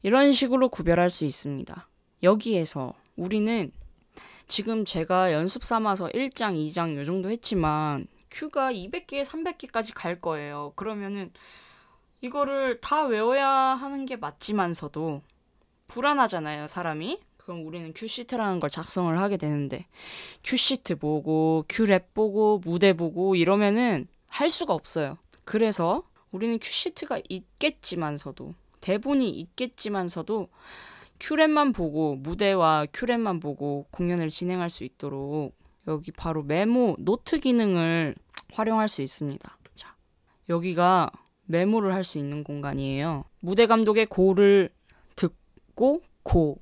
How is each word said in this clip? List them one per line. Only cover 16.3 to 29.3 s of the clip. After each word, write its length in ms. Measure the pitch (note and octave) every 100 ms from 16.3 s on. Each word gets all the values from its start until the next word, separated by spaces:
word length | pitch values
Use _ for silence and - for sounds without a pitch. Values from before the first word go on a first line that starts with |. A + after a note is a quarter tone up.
| F3+ D3+ D3+ D3+
사람이. 540 | - F3 D3+ F3 F#4 _ _
그럼 280 | - F3 D#3+
우리는 260 | E3+ E3 D#3+
큐시트라는 640 | A3 A#3 A#3+ B3 G#3 F#3
걸 100 | D#3
작성을 480 | - F3 - F3 D#3+
하게 200 | G3+ G3
되는데 500 | D3+ D3 C#3 - - - - - - -
큐시트 540 | - B3+ - C4+ - D#3+
보고, 680 | D3+ D3+ D3 D#3 D#3+ D#3+ D#3
큐랩 440 | - A3 F#3+ -
보고, 460 | - G#3+ G3+ G#3+ G#3
무대 300 | F3 E3+ G3
보고 420 | F3 E3+ E3 F#3+ F#3
이러면은 720 | E3 G3+ G#3 G#3+ B3 E3+ - _ _
할 220 | - D4
수가 240 | - F4
없어요. 440 | E3 - - C#3+ D3 _ - -
그래서 560 | G#3+ A3 G3+ E3+ A#3 - _ _
우리는 280 | F#3 A3+ A3+
큐시트가 640 | - - F4 D#4+ D4+ - -
있겠지만서도, 1200 | F#3 - _ D4 D#4 - F3 D#3 D3 C#3+ C3+ C3+ E3+ _ _
대본이 480 | - G3+ C4 C#4+
있겠지만서도 1200 | A#3+